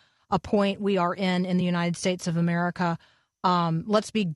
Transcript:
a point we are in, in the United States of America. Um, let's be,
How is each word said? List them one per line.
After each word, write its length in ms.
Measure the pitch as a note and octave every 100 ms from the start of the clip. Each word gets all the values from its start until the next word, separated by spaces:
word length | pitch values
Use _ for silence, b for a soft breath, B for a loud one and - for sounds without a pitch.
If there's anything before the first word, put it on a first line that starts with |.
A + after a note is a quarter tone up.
| b b b
a 100 | G3
point 400 | - G#3 G3+ G3
we 180 | G3+ F#3+
are 160 | F3
in, 300 | F3+ F#3 F3+
in 140 | F#3 F3+
the 80 | F3
United 320 | F3 F3 E3+
States 300 | F#3+ F#3 F3+
of 100 | E3
America. 600 | E3+ E3+ F3 - F3 E3 b b b _
Um, 400 | F#3 F3 E3+ D#3+ G#3+
let's 240 | G#3+ G#3+
be, 200 | A3 F3+